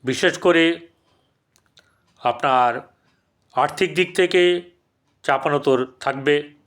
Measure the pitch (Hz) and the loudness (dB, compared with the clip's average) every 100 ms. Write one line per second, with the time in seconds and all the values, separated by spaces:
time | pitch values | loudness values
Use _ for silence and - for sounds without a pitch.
0 | 123 131 180 175 180 165 165 170 - _ | -4 0 -2 2 2 4 2 0 -12 _
1 | _ _ _ _ _ _ _ _ _ _ | _ _ _ _ _ _ _ _ _ _
2 | _ _ 123 120 147 127 120 117 - _ | _ _ -4 -2 0 2 0 -2 -14 _
3 | _ _ _ _ _ - 147 - 170 151 | _ _ _ _ _ -4 -4 -2 -4 -2
4 | 180 135 180 185 175 175 175 _ _ _ | -2 0 0 2 2 0 -8 _ _ _
5 | _ _ - 135 156 147 139 127 131 _ | _ _ -2 -2 0 0 0 0 -2 _
6 | 139 135 135 147 147 _ | -8 -4 -2 -2 -4 _